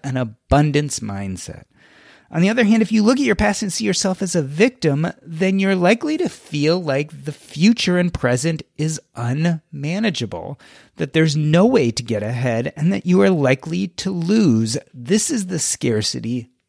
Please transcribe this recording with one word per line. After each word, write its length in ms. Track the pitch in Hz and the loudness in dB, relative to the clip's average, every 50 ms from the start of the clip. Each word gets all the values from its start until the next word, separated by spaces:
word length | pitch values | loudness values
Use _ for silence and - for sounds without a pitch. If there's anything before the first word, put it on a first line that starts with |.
| - | -8
an 140 | 139 127 | -6 -4
abundance 840 | 127 127 110 110 - _ _ 135 143 151 151 139 147 147 139 - - | -4 -4 -4 -8 -14 _ _ 4 4 4 4 2 0 0 -2 -6 -8
mindset. 640 | 110 104 101 98 101 95 92 90 - - - - - _ _ _ _ _ _ _ _ - - _ _ _ - | -8 -8 -8 -6 -6 -8 -8 -8 -10 -14 -16 -16 -18 _ _ _ _ _ _ _ _ -20 -20 _ _ _ 0
On 100 | 160 180 | 2 2
the 60 | 196 | 2
other 160 | 226 254 233 | 4 2 4
hand, 160 | 202 226 226 220 | 4 4 4 4
if 100 | - 220 | 2 2
you 100 | 220 208 | 4 4
look 160 | 220 269 269 | 4 4 2
at 60 | 277 | 2
your 100 | 233 202 | 0 2
past 280 | - 208 208 196 - 220 | 2 2 0 0 -2 -4
and 100 | 190 - | -4 -4
see 120 | - 220 | -2 -2
yourself 360 | 202 175 - - 190 185 - 196 | -2 -2 0 0 -2 -2 -2 -4
as 140 | 180 - | -2 -2
a 60 | 175 143 | -2 -2
victim, 640 | 131 147 156 214 262 254 _ - 156 139 143 160 - - - - | -2 2 2 2 2 2 _ 0 0 0 2 0 -2 -4 -8 -14
then 360 | - 165 160 190 190 190 196 | -14 -6 -2 0 0 2 2
you're 160 | 196 196 196 | 2 2 2
likely 420 | 185 175 175 233 240 - 302 311 | 2 4 2 2 2 0 -4 -2
to 120 | 311 359 - | -2 -2 -4
feel 520 | - - - - 147 147 143 156 170 185 | -4 -8 -12 -8 -4 0 0 2 0 0
like 440 | 175 147 135 139 151 156 151 139 135 | 0 -2 -2 -2 -2 -4 -8 -12 -12
the 80 | 151 143 | -12 -12
future 640 | - - - - 147 170 220 233 - - 185 180 180 | -12 -16 -16 -2 2 4 4 4 4 2 0 2 2
and 140 | 175 175 - | 0 0 -2
present 480 | - - 120 123 123 139 165 160 151 - - _ - | -2 0 0 0 0 0 -2 -4 -4 -8 -14 _ -6
is 220 | 151 160 160 - - _ _ | -4 -4 -4 -6 -10 _ _
unmanageable, 1400 | - 120 117 131 151 160 170 170 151 - _ - 143 139 151 175 202 226 214 151 - 120 98 95 85 85 - 143 - - - - - - _ _ | -6 -4 -4 -2 0 0 0 0 -2 -6 _ -12 -8 -6 -6 -4 -2 -2 -4 -4 -4 -6 -6 -8 -10 -10 -10 -12 -14 -16 -20 -20 -20 -20 _ _
that 160 | - 160 139 - | -8 -8 -2 0
there's 240 | 160 160 156 143 | 2 2 2 2
no 300 | 156 151 151 156 170 202 | 0 2 2 4 4 4
way 240 | 240 262 202 135 117 | 4 4 2 2 0
to 120 | - - 120 | -2 -4 -4
get 200 | 113 113 104 104 | -4 -4 -4 -2
ahead, 500 | 107 123 120 127 127 113 113 123 143 - | -4 -4 -2 -2 -2 -2 -2 -2 -4 -4
and 160 | 151 151 175 196 | -2 0 0 0
that 140 | 196 - | 0 0
you 140 | 180 180 185 | 2 2 4
are 100 | 196 196 | 4 4
likely 580 | 185 156 139 127 135 135 - 160 170 180 196 180 | 2 2 2 2 0 0 -2 -6 -4 -4 -4 -6
to 220 | - - - 185 | -6 -8 -8 -6
lose. 640 | 190 175 165 170 214 226 214 156 113 110 113 110 113 135 - _ - | -6 -4 -2 0 2 4 4 4 4 4 2 0 -2 -6 -8 _ -16
This 360 | 127 117 127 190 220 - - | -16 -4 0 0 0 0 0
is 160 | 302 226 190 | -2 -4 -4
the 120 | 180 185 156 | -4 -4 -4
scarcity 920 | - - - - - 127 113 107 104 - - - - 113 123 127 110 - _ _ _ | -4 -4 -4 -2 -2 0 0 0 -2 -2 -4 -6 -6 -6 -6 -6 -8 -10 _ _ _